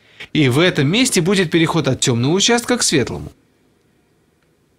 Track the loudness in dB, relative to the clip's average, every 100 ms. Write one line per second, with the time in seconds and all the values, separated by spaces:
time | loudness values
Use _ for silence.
0 | _ -20 -6 0 2 2 2 2 0 2
1 | 0 0 0 0 0 0 0 0 -2 -2
2 | -2 0 0 0 0 0 0 -2 0 0
3 | -2 -6 -12 -18 _ _ _ _ _ _
4 | _ _ _ _ _ _ _